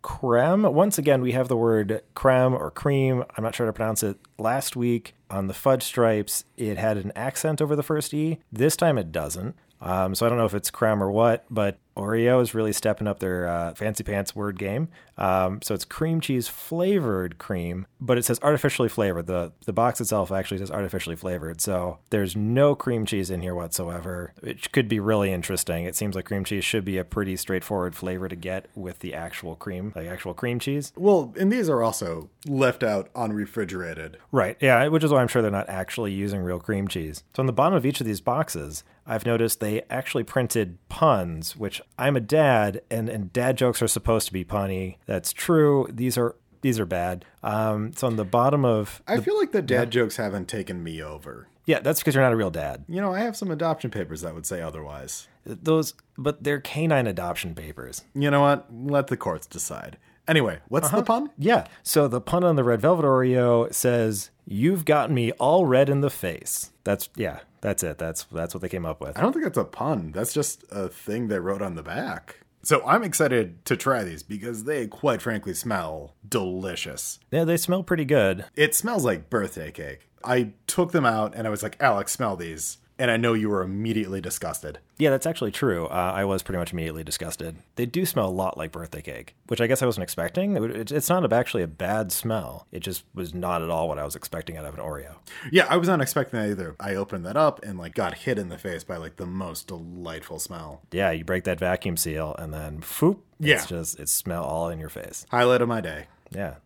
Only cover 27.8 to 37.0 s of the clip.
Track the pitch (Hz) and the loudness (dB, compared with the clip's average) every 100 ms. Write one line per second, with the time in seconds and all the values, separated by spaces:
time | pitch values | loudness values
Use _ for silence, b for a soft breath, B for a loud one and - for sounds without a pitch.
27.8 | 90 85 92 92 92 87 92 92 - - | -2 -4 -6 -4 -6 -8 -6 -6 -8 -12
28.8 | 90 87 90 71 85 - 85 82 - 92 | -12 -10 -10 -8 -10 -10 -12 -10 -8 -6
29.8 | 98 87 82 90 92 87 123 120 139 143 | -8 -8 -10 -8 -8 -6 -4 -2 -2 -4
30.8 | 139 - 190 190 127 110 190 247 180 135 | -4 2 6 6 4 0 2 4 2 4
31.8 | 113 107 92 82 76 _ 147 135 131 120 | 2 0 -4 -6 -8 _ -4 2 2 2
32.8 | 117 104 95 - 113 104 101 - 95 92 | 0 0 -4 -4 -4 -2 -4 -4 -6 -6
33.8 | 85 80 80 - b 135 92 - 135 120 | -8 -8 -12 -16 b 0 0 2 6 6
34.8 | 143 160 156 139 120 127 110 98 - 95 | 6 4 6 4 6 4 2 0 -2 -6
35.8 | 92 - 104 98 101 98 90 90 - 101 | -6 -4 -4 -2 -2 -2 -2 -4 -2 -2
36.8 | 98 90 | -2 -4